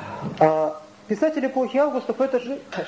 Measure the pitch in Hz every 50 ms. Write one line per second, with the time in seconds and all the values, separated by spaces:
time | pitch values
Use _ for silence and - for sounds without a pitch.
0 | - - - - - - - - 165 156 156 156 156 151 - - - - - -
1 | - - 214 202 311 311 311 320 247 262 262 262 262 226 - 262 294 294 247 254
2 | - - 226 233 262 269 262 247 247 240 277 285 - - - - -